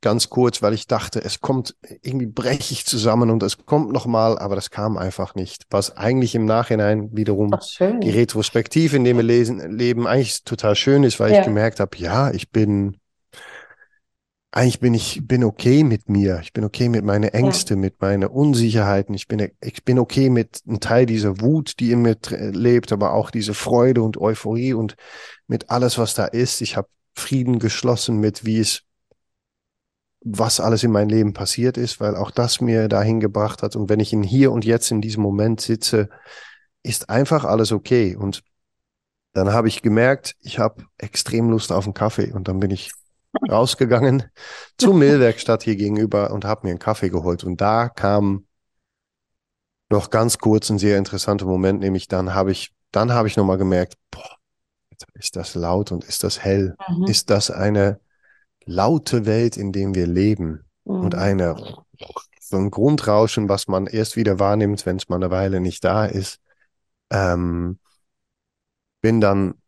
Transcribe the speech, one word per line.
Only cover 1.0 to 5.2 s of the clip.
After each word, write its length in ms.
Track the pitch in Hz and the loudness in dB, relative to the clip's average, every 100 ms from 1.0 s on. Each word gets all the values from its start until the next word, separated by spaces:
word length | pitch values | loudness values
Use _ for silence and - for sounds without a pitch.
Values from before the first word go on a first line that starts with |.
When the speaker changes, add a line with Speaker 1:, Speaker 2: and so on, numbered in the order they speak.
| - - | -4 -8
Speaker 1:
es 180 | 104 - | -8 -8
kommt, 340 | - 135 120 - - - | -4 -4 -4 -12 -20 -16
irgendwie 240 | - 131 120 | -8 -6 -6
breche 460 | 107 120 139 - | -4 -4 -4 -4
ich 120 | 123 - | -8 -6
zusammen 460 | 123 110 113 117 | 0 2 4 4
und 100 | 113 | 2
es 240 | 101 - _ | 0 -4 _
kommt 260 | 147 135 | 0 2
noch 140 | 127 117 | -4 -2
mal, 320 | 113 113 113 | 2 2 0
aber 160 | 98 | -4
das 160 | 98 - | -6 -6
kam 280 | - 107 98 | -6 -4 -2
einfach 360 | 92 - | -6 -6